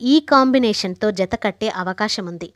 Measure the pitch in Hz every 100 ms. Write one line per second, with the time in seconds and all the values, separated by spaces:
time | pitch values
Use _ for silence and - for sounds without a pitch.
0 | 247 302 302 269 262 254 233 202 190 180
1 | 214 190 185 - 208 - 220 185 185 185
2 | 214 - 175 170 170